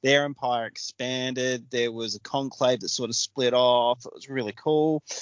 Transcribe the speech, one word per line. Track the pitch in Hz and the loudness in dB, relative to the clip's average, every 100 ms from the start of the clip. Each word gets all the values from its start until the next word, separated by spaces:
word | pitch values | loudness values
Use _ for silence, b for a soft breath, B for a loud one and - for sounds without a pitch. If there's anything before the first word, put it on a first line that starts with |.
their | 135 143 | 4 4
empire | 143 139 123 120 110 | 2 -4 -2 -2 -4
expanded. | - - - 127 127 131 127 127 123 - | -10 -12 -8 -6 -4 -4 -2 -2 -4 -4
There | 120 120 | -2 -2
was | 113 113 101 | -4 -8 -8
a | |
conclave | - 139 135 - 127 123 | -6 -4 -4 0 2 2
that | - | -2
sort | - 117 | -6 -4
of | 120 | -4
split | - - 123 | -4 0 2
off. | 123 123 123 120 123 - | 4 6 6 4 0 -4
It | |
was | - - | -16 -8
really | 135 107 | -4 -4
cool. | - 156 156 156 156 - B | -4 0 2 2 0 -6 B